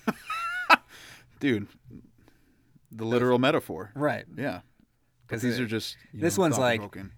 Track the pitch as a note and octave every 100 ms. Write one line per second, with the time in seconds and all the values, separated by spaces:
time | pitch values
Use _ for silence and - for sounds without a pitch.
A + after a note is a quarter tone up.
0 | - - - C6+ E5+ F5+ F5 - - -
1 | - - - - C#3 G#2+ G2+ - - -
2 | - _ _ _ _ _ _ _ _ A2
3 | A2+ A#2+ B2 B2 B2+ D#3+ - E2 F#2+ C3+
4 | D3 A2+ - D#2 C#3 F2+ - _ _ _
5 | _ _ - A#2 B2 A#2 A#2 A2 - -
6 | - G#2+ E3 G3 E3+ B2 B2 A2+ G#2 F#2+
7 | G2